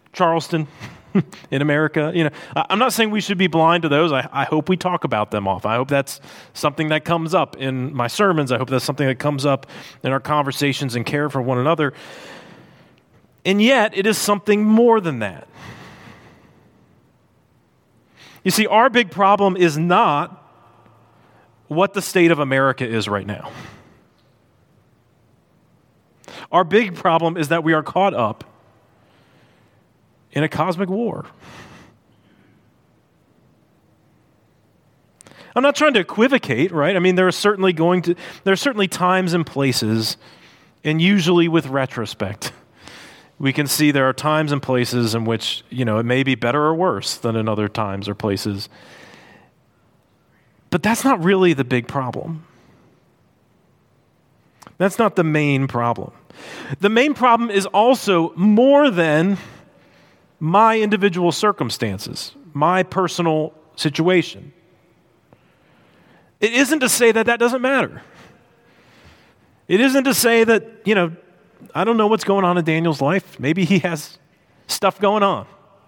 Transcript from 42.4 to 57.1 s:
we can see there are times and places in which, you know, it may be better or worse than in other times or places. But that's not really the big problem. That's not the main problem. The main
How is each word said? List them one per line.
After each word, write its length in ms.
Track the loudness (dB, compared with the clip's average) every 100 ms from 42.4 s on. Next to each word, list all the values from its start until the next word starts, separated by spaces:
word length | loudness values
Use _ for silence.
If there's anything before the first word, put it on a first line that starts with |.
| -12 -14 _ _ -20 -20 -20 -20 -20 -6
we 140 | -4
can 160 | -2 -2
see 240 | 0 2
there 160 | 2 0
are 60 |
times 380 | 0 -2 0 0
and 100 | -4
places 520 | -2 -2 0 -2 -2
in 120 | -2 -2
which, 380 | -4 -4 -10 -10
you 140 | -6
know, 160 | -2 -2
it 40 |
may 200 | 0 0
be 120 | 0 -2
better 280 | -2 0
or 100 | 0
worse 420 | 0 -2 -4 -6 -6
than 200 | -4 -2
in 140 | -2
other 180 | -2 -4
times 400 | -4 -6 -6 -8
or 80 | -6
places. 540 | -4 -4 -4 -8 -10 -20 -20 -20 -20 -20 -20 -20 _ _ _ _ _ _ _ _ _ _ _ _ -6
But 140 | -4
that's 200 | -2 0
not 200 | 0 2
really 300 | 2 4 4
the 100 | 2
big 240 | 0 -2 -2
problem. 580 | -6 -6 -8 -8 -12 -14 _ _ _ _ _ _ _ _ _ _ _ _ _ _ _ _ _ _ _ _ _ -16 -2
That's 200 | -2 2
not 180 | 0 2
the 80 |
main 440 | 0 2 0 0 -2
problem. 440 | -2 -2 -4 -8 -16 _ -20 -18 -16 -14 -2
The 100 | 0
main 240 | 2 2